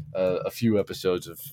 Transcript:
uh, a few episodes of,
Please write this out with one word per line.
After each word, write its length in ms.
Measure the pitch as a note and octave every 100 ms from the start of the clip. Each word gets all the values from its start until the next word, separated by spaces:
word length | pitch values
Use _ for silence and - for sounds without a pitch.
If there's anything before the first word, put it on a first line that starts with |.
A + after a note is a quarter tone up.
| -
uh, 240 | F#2 F#2 F2+
a 40 | G2
few 300 | - A#2 G2+
episodes 480 | F#2+ F2 F#2 F2+ E2+
of, 140 | E2 -